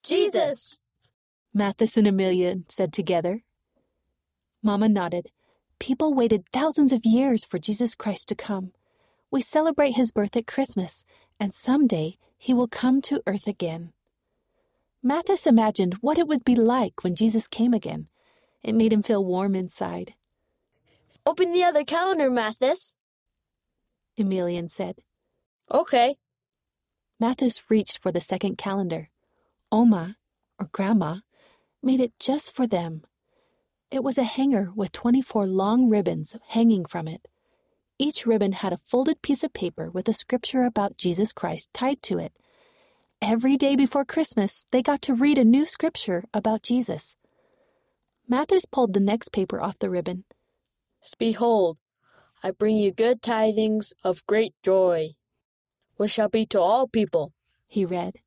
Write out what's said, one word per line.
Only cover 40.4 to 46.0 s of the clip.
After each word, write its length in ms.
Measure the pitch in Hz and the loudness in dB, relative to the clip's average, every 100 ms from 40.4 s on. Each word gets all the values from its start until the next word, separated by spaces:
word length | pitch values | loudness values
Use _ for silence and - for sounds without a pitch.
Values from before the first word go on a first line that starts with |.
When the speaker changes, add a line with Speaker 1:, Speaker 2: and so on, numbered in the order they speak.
| - 262 | -2 0
Speaker 2:
about 320 | 247 226 202 - | 0 0 -4 -2
Jesus 380 | 185 175 214 | -2 0 -2
Christ 400 | - 175 156 - | -2 -8 -6 -8
tied 300 | - 254 277 | -4 -4 -4
to 160 | - 175 | -4 -6
it. 180 | 165 _ _ _ _ _ _ _ _ _ | -6 _ _ _ _ _ _ _ _ _
Every 380 | 208 226 262 277 | 0 2 2 2
day 180 | 277 277 | 4 4
before 300 | 269 277 269 | 2 0 -2
Christmas, 600 | - 311 - 202 - - | -2 0 0 0 -2 -2
they 140 | 254 | 0
got 180 | 254 285 | 0 -2
to 140 | - 240 | 0 2
read 240 | 285 285 | 4 6
a 40 | |
new 220 | 226 262 311 | 6 6 2
scripture 600 | - 320 - | -2 -4 -2